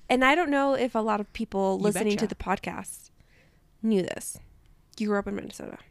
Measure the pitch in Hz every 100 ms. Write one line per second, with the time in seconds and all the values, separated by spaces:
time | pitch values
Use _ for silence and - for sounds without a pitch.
0 | - 247 262 311 320 285 277 269 247 226
1 | 220 208 208 - 220 196 190 190 202 196
2 | 220 208 214 - 180 190 - - 196 -
3 | - _ _ _ _ _ _ _ 220 202
4 | 170 - - - - - _ - _ -
5 | 214 202 202 202 - - - - -